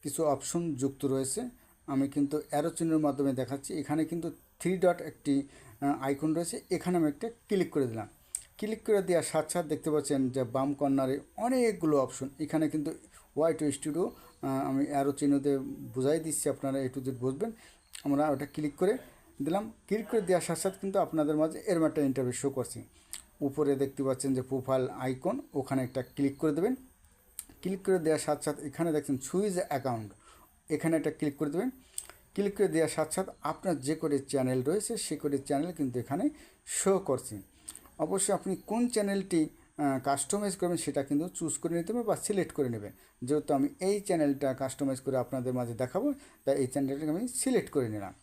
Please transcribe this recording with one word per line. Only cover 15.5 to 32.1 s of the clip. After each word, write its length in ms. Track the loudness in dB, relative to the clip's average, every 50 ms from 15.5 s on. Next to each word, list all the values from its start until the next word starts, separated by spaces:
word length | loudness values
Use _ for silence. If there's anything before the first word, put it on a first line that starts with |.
| 0 0 0 -4 -8 -10 -12 -8 -4
বুঝাই 260 | 0 2 2 2 2
দিচ্ছি, 280 | 0 -2 -4 -2 0 -2
আপনারা 300 | -2 -2 -2 -2 -2 0 -2
A 40 | -2
to 120 | -4 -4
Z 100 | -6 -6
বুঝবেন। 420 | -6 -2 -2 -2 -2 -2 -4 -4 -6 -10 -18 -20 -20 _ _ _ -20 -8 -2
আমরা 240 | 0 2 2 2 2
ওটা 180 | 2 -2 -2
ক্লিক 300 | -6 -6 -4 -4 -4 -2
করে 220 | 2 2 2 2 0 -4 -14 -20 -20 -20 -20 -10 -6 -4
দিলাম। 300 | -2 0 -2 -2 -4 -12 -18 _
ক্লিক 200 | -4 -2 -2 -2 0
করে 100 | 0 0
দেওয়ার 220 | 2 4 2 2 2
সাথে 180 | 0 -4 -2
সাথে 160 | -2 -4 -4 -2
কিন্তু 180 | -8 -2 0 0
আপনাদের 380 | 0 2 2 0 2 2 2
মাঝে 220 | 2 2 0 0 -4 0
এরকম 180 | 0 2 4 4
একটা 180 | 2 4 2 2
ইন্টারফেস 340 | 2 2 2 0 0 -2
শো 140 | -2 -2 -2
করছি। 320 | -2 -2 -4 -4 -6 -14 -14 -16 _ -20 _ _ -18 -18 -18 _ _ _
উপরে 360 | -2 -2 0 2 2 2 4
দেখতে 260 | 2 2 -2 0 -2 0
পাচ্ছেন 320 | 0 0 0 0 0 0
যে 80 | 0 0
প্রোফাইল 460 | -2 -2 -4 0 2 2 2 2 0
আইকন, 520 | -4 -4 -4 -4 -4 -2 -2 -2 -2 -2 -6 -6 -4
ওখানে 280 | -4 -2 0 0 -2 -2
একটা 200 | -2 -4 -6 -6
ক্লিক 360 | -6 -2 0 0 0 0 2
করে 140 | 0 2 2
দেবেন। 220 | 2 2 2 0 0 -6 -20 -20 _ _ -20 _ _ _ _ _ -14 -14 -14 -20 -8
ক্লিক 220 | -4 -4 -4 -2 0
করে 120 | 2 2 2
দেওয়ার 200 | 4 2 2 2
সাথে 240 | 2 -2 -2 -2 -2
সাথে 240 | -4 -4 -4 -6
এখানে 260 | -10 -4 -2 -2 0 0
দেখছেন 260 | 0 0 0 -2 -2
সুইচ 400 | -2 -2 -2 0 0 0 0 -2 -2 -2
অ্যাকাউন্ট, 440 | -2 -2 -2 -2 -2 -2 -6 -10 -14 -18 -20 -20 -20 -20 -20 _ _ _ _ _
এখানে 280 | -4 0 2 2 2
একটা 140 | 2 2 0
ক্লিক 260 | -2 0 -2 -2 -2
করে 140 | -2 -4 -2
দেবেন। 200 | 0 0 -2 -2 -4 -8 -20 -14 -14 -14 -14 -14